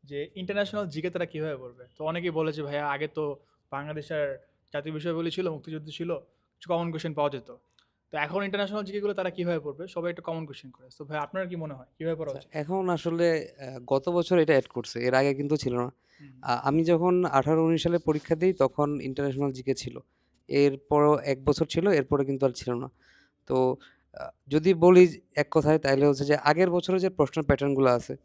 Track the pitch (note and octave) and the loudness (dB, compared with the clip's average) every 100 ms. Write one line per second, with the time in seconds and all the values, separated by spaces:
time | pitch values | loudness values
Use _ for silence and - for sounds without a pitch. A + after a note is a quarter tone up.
0 | C#3 C#3+ D#3 - F3+ G3+ G3 G#3 F#3+ D3 | -10 -10 -10 -10 -6 -4 -4 -4 -6 -6
1 | F3 F3 E3+ D#3 D#3 C3+ B2+ B2 B2 _ | -6 -4 -6 -6 -8 -8 -12 -20 -20 _
2 | D#3 E3+ F3 D#3+ D#3 D3+ C#3+ C#3+ D3 C#3+ | -6 -4 -4 -2 -2 -4 -6 -4 -4 -4
3 | D3+ - D3 C#3 _ _ _ C#3 D3 D3+ | -6 -4 -6 -8 _ _ _ -10 -8 -10
4 | D3 D#3 C#3+ C3 _ _ _ D3 D3+ D#3 | -6 -4 -4 -6 _ _ _ -10 -8 -6
5 | E3+ E3 E3 E3+ F3+ D3+ D#3+ D#3 D3+ - | -4 -4 -4 -4 -6 -6 -10 -14 -12 -10
6 | E3+ D3+ _ _ _ _ E3 E3+ E3+ D#3+ | -6 -6 _ _ _ _ -4 -4 -2 -6
7 | D#3+ D3+ D3 C3 - B2 _ _ _ _ | -6 -2 -2 -4 -14 -20 _ _ _ _
8 | _ D3+ D3 F#3 G3 G3+ G3 G#3 G3 G3+ | _ -6 -4 -4 -2 -2 -4 -4 -6 -4
9 | G#3 G3 F#3 F3+ F3 E3 D3 C#3+ F#3 F3 | -4 -2 -4 -2 -2 -2 -4 -10 -10 -6
10 | E3+ E3+ E3+ E3 D#3 C3+ C3 - B2+ _ | -6 -6 -6 -6 -8 -14 -20 -20 -20 _
11 | C#3+ D3+ C#3+ F#3+ F3+ F3 D#3 C3 B2+ _ | -8 -6 -4 -6 -6 -8 -10 -12 -18 _
12 | E3 D#3+ D3+ C3 - D#3 D3 F#3+ F#3 E3+ | -6 -4 -6 -10 -10 -8 -4 -2 0 -2
13 | E3+ E3+ E3+ D#3+ - - C3+ C3 B2 C3+ | -2 2 2 0 -4 -14 -14 -14 0 0
14 | D#3 F3 E3 F3+ D#3 C#3 - B2 - A#2+ | 2 0 4 4 6 4 2 -10 -8 -4
15 | B2 C3 C#3 C3+ C#3+ D3 C3 A#2+ B2 _ | 2 4 2 0 -2 -2 0 -2 -4 _
16 | _ _ C#3+ C3 C3+ A#2+ C#3 D3+ E3 E3 | _ _ -20 -12 -4 0 2 2 4 2
17 | F3+ F3+ F3+ C3+ C#3+ D#3+ D#3+ E3 E3+ E3+ | 4 2 2 2 2 2 2 2 0 0
18 | - D3+ - D#3+ F#3 F#3 C3+ - D3 D3 | 0 -2 2 2 4 2 0 2 -2 -2
19 | C3 C3 C#3+ C3+ C#3+ B2+ B2+ C3 B2 B2+ | -6 -4 -4 -2 -2 -2 -4 -4 -6 -12
20 | _ _ _ _ - C#3 C#3+ C3+ _ D3 | _ _ _ _ -2 4 4 2 _ 4
21 | D3 D3 C#3+ C3 C3+ C#3+ D#3+ - F#3+ E3 | 6 4 0 -2 0 0 0 0 2 2
22 | C3 C#3+ C3+ C3+ C3+ B2 - A#2+ C3 _ | 2 0 0 0 0 0 -4 -4 -6 _
23 | _ _ _ _ - C3 B2+ C3 - _ | _ _ _ _ -2 2 2 0 -10 _
24 | _ - - _ - D3 E3 E3+ F3 F3+ | _ -18 -18 _ -4 0 2 4 8 10
25 | F3+ - _ - D3 D#3+ D3+ D#3 C#3+ C3+ | 8 4 _ -4 0 2 4 2 2 4
26 | C#3+ C3+ C#3+ C#3+ D3 D#3+ F#3 F3 F3 F#3 | 4 2 0 2 2 4 2 0 0 -2
27 | F#3 F#3 C#3+ - C#3 C#3 C#3+ C3+ C3 B2 | -2 0 0 0 0 0 2 2 4 2
28 | - C3+ | -2 -14